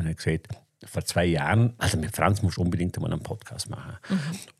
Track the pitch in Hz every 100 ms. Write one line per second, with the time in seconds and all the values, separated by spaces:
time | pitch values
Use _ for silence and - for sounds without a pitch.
0 | 80 80 - 80 - - _ _ - -
1 | - - 87 78 73 107 120 - - 82
2 | 78 - 85 104 90 - 87 85 87 -
3 | 80 80 - - - - - - - -
4 | - 190 147 175 -